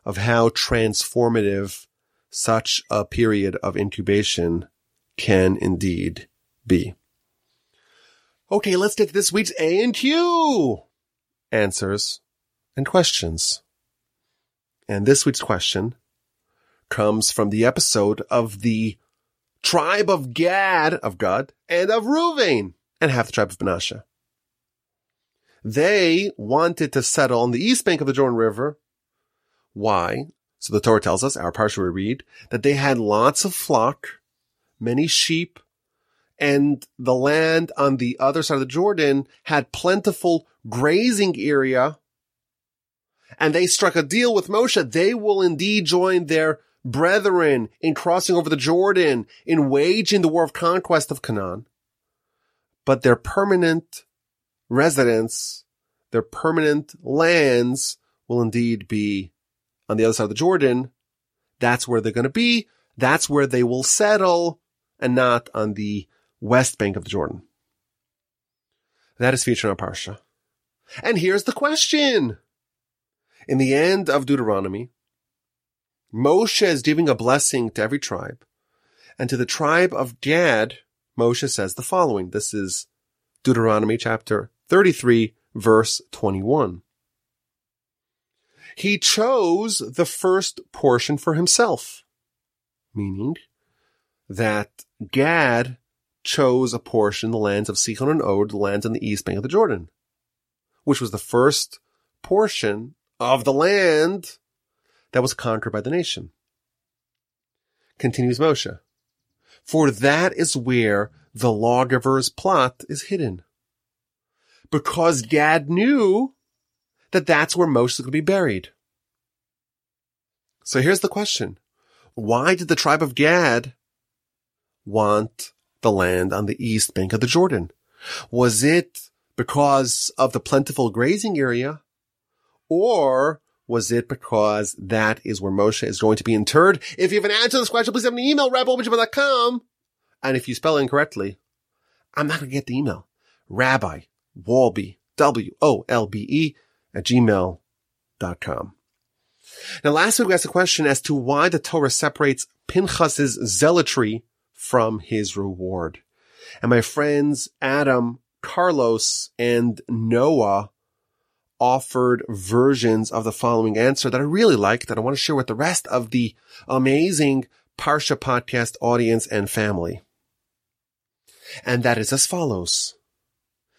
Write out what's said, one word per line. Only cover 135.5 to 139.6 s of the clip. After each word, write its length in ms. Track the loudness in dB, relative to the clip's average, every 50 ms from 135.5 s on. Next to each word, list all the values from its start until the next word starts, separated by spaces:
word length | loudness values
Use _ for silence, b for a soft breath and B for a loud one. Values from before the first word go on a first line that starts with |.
| 0
Moshe 340 | 2 2 2 2 0 -4
is 140 | -6 -4 0
going 160 | 2 2 2
to 80 | 2 0
be 100 | 0 0
interred? 480 | 0 0 2 4 4 6 6 4 2 B B B
If 160 | -2 -2 0 0
you 60 | 0
have 80 | 0
an 40 | 0
answer 200 | 0 0 0 0
to 80 | 0 -2
this 100 | -2 0
question, 240 | 0 0 0 0 -2
please 120 | -2 -2
send 100 | -2 -2
me 80 | 0 0
an 60 | 0
email, 200 | 2 2 2 2
rabbi 200 | 0 0 0 0
wolbe 100 | 0 0
at 60 | 0
gmail 100 | 0 0
dot 160 | 0 0 0 0
com. 500 | 0 0 0 2 2 0 0 -2 -4